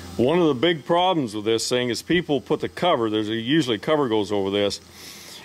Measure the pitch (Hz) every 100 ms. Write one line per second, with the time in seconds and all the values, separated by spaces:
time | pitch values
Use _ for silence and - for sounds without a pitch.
0 | - - 120 175 160 127 170 165 - 170
1 | 185 170 123 107 104 113 - 123 123 110
2 | - 175 160 139 - 156 - - 175 147
3 | 110 107 107 113 113 160 127 104 - 156
4 | 131 110 98 104 98 101 101 - - -
5 | - - - -